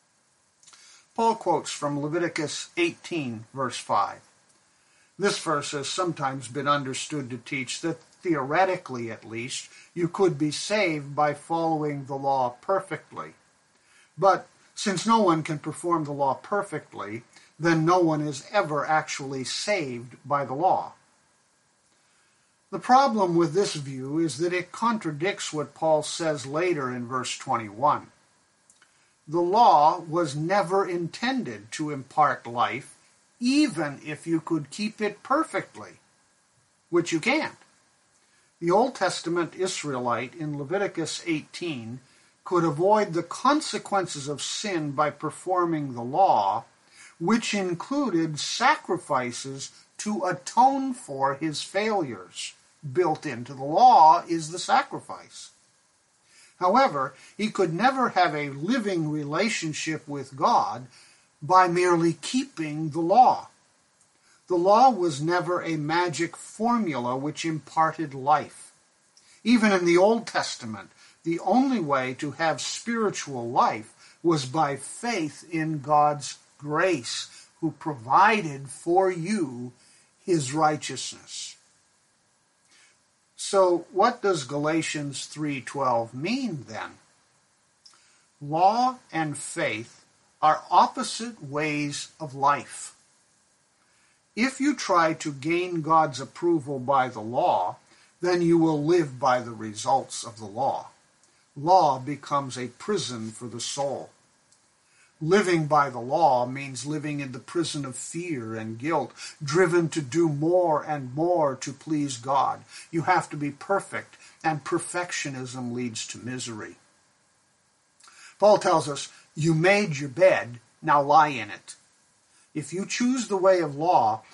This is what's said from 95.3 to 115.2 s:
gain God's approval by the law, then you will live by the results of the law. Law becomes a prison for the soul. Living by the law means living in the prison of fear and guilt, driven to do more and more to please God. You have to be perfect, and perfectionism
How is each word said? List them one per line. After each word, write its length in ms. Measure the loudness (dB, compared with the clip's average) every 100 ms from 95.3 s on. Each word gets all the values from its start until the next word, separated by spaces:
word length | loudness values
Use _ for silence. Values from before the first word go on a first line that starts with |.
gain 520 | -6 -2 -2 -2 -4
God's 360 | 4 4 4 0
approval 600 | -10 -4 0 0 -2 -6
by 300 | 0 2 2
the 120 | -2
law, 540 | -4 0 2 2 0 -6 _ _ _ -6
then 200 | 0 2
you 160 | 4 4
will 260 | 4 2
live 360 | 2 2 2 0
by 200 | 2 2
the 120 | -2
results 720 | -10 -10 -6 0 0 -2 -10
of 160 | -12 -14
the 80 | -12
law. 400 | -4 -2 -4 -8 _ _ _ _ _ _ -6
Law 420 | 4 6 6 2
becomes 580 | -4 -8 -4 -4 -4 -8
a 120 | -10
prison 600 | -10 -6 -4 -4 -8 -10
for 160 | -12 -12
the 140 | -10
soul. 500 | -8 -4 -4 -6 -12 _ _ _ _ _ _ _ _ _ _ -8
Living 480 | 2 4 4 2 2
by 220 | 2 2
the 100 | -2
law 460 | -4 2 4 4 0
means 400 | -4 -10 -10 -6
living 340 | -6 -6 -6
in 140 | -8
the 60 | -10
prison 440 | -8 -4 -4 -4
of 140 | -8 -10
fear 580 | -10 -10 -6 -6 -6 -8
and 240 | -8 -8
guilt, 320 | -2 -2 -2 -10 -16 -12
driven 460 | -2 2 4 4 0
to 120 | -4
do 280 | -4 0 0
more 520 | 2 2 2 4 0
and 320 | -2 -6 -6
more 400 | -2 0 2 0 -2
to 160 | -10
please 420 | -12 -4 -2 -2 -6
God. 480 | -2 0 0 -2 -12 -20 -8
You 120 | -4
have 280 | 2 0 0
to 40 | -6
be 160 | -6
perfect, 640 | -6 -2 -2 -2 -12 -12 -20 -20 _
and 220 | -2 -2
perfectionism 1080 | -2 -4 -2 -6 -4 -6